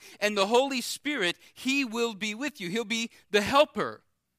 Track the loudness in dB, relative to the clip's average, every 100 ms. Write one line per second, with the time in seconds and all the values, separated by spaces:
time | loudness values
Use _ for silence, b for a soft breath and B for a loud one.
0 | B -2 0 2 4 4 4 -2 -6 -8
1 | -6 -2 -2 -2 B -8 -2 0 0 -2
2 | -2 -4 -6 -6 -8 -6 -6 -4 -4 -4
3 | -6 B _ 0 4 4 4 0 -6 -8
4 | _ _ _